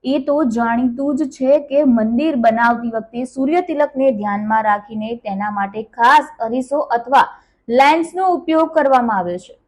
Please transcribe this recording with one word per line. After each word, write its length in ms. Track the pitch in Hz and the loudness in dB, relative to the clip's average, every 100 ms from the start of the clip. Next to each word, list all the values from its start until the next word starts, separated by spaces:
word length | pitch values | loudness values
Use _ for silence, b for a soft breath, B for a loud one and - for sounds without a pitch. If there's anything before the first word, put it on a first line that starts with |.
એ 160 | 254 277 | -2 -2
તો 160 | 277 285 277 226 | 0 0 0 0
જાણીતું 600 | 233 233 254 240 277 285 | 0 0 -2 -2 -4 -2
જ 100 | 277 | -4
છે 300 | - 262 294 | -2 0 0
કે 200 | 294 277 294 | 2 0 2
મંદિર 500 | 233 220 240 311 277 | 2 2 0 0 2
બનાવતી 560 | 226 220 233 240 233 | 0 2 0 0 -4
વખતે 320 | 220 220 240 247 | -6 -8 -10 -8
સૂર્ય 380 | 269 269 349 | -4 0 0
તિલકને 480 | 359 294 294 269 269 | -2 -2 -2 2 0
ધ્યાનમાં 520 | 214 208 202 214 220 | 0 -4 -4 -2 0
રાખીને 460 | 214 208 208 220 214 233 | 0 -2 -4 -10 -8 -8
તેના 340 | 214 196 208 | -8 -6 -6
માટે 300 | 202 196 214 220 | -4 -6 -8 -12
ખાસ 380 | - 233 302 294 - | 0 4 4 2 -8
અરીસો 460 | 226 247 262 285 - | -4 -4 -2 -4 -2
અથવા 340 | 233 247 262 - b b b - | -4 2 2 2 b b b -2
લેન્સનો 640 | 240 277 320 330 359 370 | 2 4 2 -2 -2 0
ઉપયોગ 420 | 339 - 320 320 | 0 0 0 2
કરવામાં 460 | 320 277 254 233 202 | 0 2 2 2 -2
આવ્યો 240 | 175 175 - | -4 -8 -12
છે 60 | - | -20